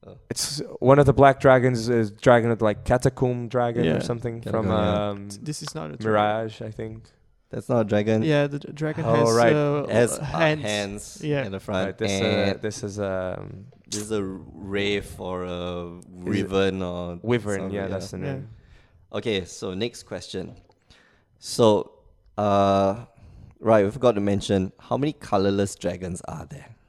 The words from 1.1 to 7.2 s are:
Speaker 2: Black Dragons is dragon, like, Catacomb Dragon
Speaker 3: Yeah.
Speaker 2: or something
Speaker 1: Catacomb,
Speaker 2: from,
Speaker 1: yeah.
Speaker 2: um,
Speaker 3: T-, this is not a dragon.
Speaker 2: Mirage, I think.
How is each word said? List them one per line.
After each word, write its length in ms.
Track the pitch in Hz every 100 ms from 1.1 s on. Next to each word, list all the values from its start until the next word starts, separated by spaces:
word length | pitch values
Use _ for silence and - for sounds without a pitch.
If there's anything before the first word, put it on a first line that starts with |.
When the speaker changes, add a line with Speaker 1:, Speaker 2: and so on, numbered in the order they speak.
Speaker 2:
Black 260 | 131 139 131
Dragons 480 | 139 131 127 120 113
is 220 | 120 107
dragon, 440 | 101 135 120 117 110
like, 260 | 110 104 -
Catacomb 640 | 127 135 - 127 123 120
Dragon 340 | 123 120 117
Speaker 3:
Yeah. 140 | 165 117
Speaker 2:
or 40 |
something 400 | - 120 120 117
Speaker 1:
Catacomb, 100 | 113 113
Speaker 2:
from, 40 | 101
Speaker 1:
yeah. 380 | 107 104 104 104
Speaker 2:
um, 180 | 101 101
Speaker 3:
T-, 100 | 101
this 200 | - 151
is 140 | 147 156
not 160 | 160
a 60 | 139
dragon. 140 | 110
Speaker 2:
Mirage, 500 | 107 104 107 113 107
I 100 | 113
think. 320 | 110 110 110 - _